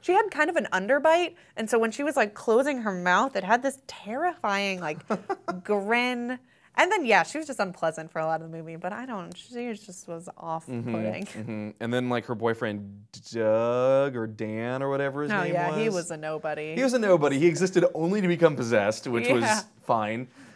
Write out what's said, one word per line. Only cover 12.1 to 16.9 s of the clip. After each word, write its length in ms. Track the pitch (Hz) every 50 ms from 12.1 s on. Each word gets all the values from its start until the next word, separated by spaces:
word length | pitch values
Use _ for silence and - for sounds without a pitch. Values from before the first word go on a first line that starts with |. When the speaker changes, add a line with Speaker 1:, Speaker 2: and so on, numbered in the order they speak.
| 123 117 104
Speaker 2:
her 80 | - 123
boyfriend 720 | 101 113 117 113 - 127 110 104 104 101 101 101 - 107 _ - - - -
Doug 840 | 113 117 110 110 110 113 117 120 120 123 123 131 135 135 139 143 127
or 100 | 120 110
Dan 560 | 110 107 107 113 107 107 110 117 120 127 131
or 80 | 139 139
whatever 320 | 139 135 139 139 131 143
his 80 | 147 147
Speaker 1:
Oh, 140 | 208 196 180
Speaker 2:
name 100 | - 175
Speaker 1:
yeah, 160 | 175 175 170
Speaker 2:
was. 80 | 151 214
Speaker 1:
he 100 | 220 226
was 220 | 196 175 170 175
a 60 | 165
nobody. 580 | 156 151 156 156 151 - 156 147 151 156 156 160
Speaker 2:
He 80 | 214
was 120 | 269 254